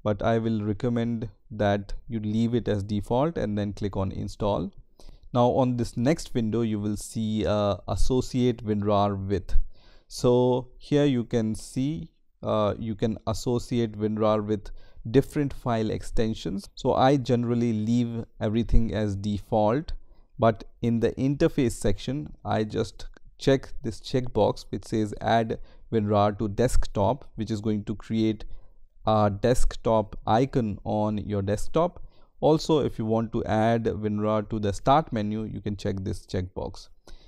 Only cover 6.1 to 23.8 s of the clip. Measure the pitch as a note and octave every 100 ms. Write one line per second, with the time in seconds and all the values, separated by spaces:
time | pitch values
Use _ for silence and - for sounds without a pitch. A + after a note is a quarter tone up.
6.1 | - - B2+ A2 A2 A#2 G#2+ G#2 G#2 -
7.1 | A#2+ A2 G#2+ F2+ G#2 G2+ G2 - G2+ -
8.1 | C3 - C3 B2 A#2 G#2+ G#2 G2+ G2+ G2+
9.1 | G2 G2 F#2+ - - - - - - _
10.1 | - B2 B2 B2 B2+ B2 - - D3 D3
11.1 | B2 A2 A#2+ G#2+ G#2+ - C3 C3+ E3 E3
12.1 | _ _ _ A2 G#2+ G#2 - A2+ G#2 A#2
13.1 | - - G#2 C3 A#2+ - A#2+ A2+ G#2+ G#2+
14.1 | G#2+ G#2+ G#2+ G#2 G#2 - - - - A2+
15.1 | B2 C3+ D3+ C#3 - C3 A2+ A2 F#2+ -
16.1 | - A2 G#2+ - G3 - - B2+ - B2+
17.1 | C#3+ A#2+ A#2+ A#2 A#2+ A#2+ A2 G#2+ A#2+ A#2
18.1 | A#2 A2+ - A2+ A2 A2+ A#2 A#2 F#2+ G#2+
19.1 | G2 G#2 G2+ - A2+ G#2+ B2+ E3+ - -
20.1 | - - - A2+ G#2+ - - A#2+ A#2 A2+
21.1 | - C3+ C#3+ D#3+ - A#2+ - G#2+ G#2 -
22.1 | C#3 D3 - G#2 G#2+ G#2+ G2+ G2+ - -
23.1 | - - - - C3+ - -